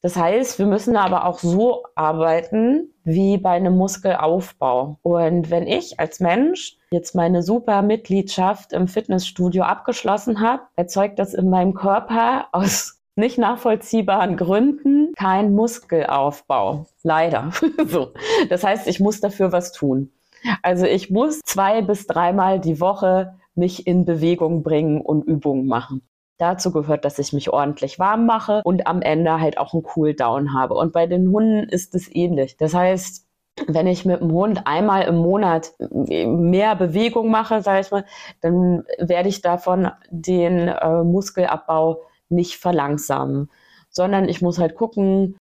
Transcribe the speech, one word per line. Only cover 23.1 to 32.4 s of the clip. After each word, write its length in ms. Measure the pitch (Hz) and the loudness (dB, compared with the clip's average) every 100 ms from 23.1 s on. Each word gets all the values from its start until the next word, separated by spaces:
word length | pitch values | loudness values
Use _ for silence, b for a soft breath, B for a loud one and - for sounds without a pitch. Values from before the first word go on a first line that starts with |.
| 185 185 B B | 2 0 B B
mich 320 | - 185 185 - | -2 -2 -2 0
in 180 | 180 | 2
Bewegung 580 | 175 165 165 175 160 165 | 2 2 0 2 0 -2
bringen 380 | 156 151 156 151 | 0 0 2 -2
und 240 | - 151 | 0 -2
Übungen 420 | 147 156 147 135 131 | 0 -2 0 0 0
machen. 360 | 117 - 135 _ _ _ _ | -2 -4 -12 _ _ _ _
Dazu 320 | 170 180 185 | -2 -2 -2
gehört, 360 | 165 147 147 143 | -2 -2 -2 -2
dass 120 | - | -4
ich 140 | 143 | -4
mich 180 | 143 - | -4 -2
ordentlich 480 | 143 143 147 175 - | 0 -2 -4 -8 -2
warm 280 | 190 220 233 | 0 2 2
mache 340 | 220 - 214 | 2 0 0
und 220 | 175 180 - | 0 0 0
am 140 | 180 | -2
Ende 400 | - 156 170 160 | 0 0 2 2
halt 160 | 160 - | 0 -2
auch 160 | 139 | -4
einen 100 | 170 | -4
Cooldown 680 | 160 - 151 147 120 127 143 | -4 -2 0 0 0 0 -2
habe. 220 | 135 127 | -2 0
Und 180 | - 165 | 0 0
bei 140 | 170 170 | 0 0
den 240 | 180 185 | 2 2
Hunden 360 | 208 220 214 - | 4 2 2 0
ist 280 | 180 - | -4 -4
es 200 | 180 - | -6 -4
ähnlich. 440 | - 175 156 | -2 0 0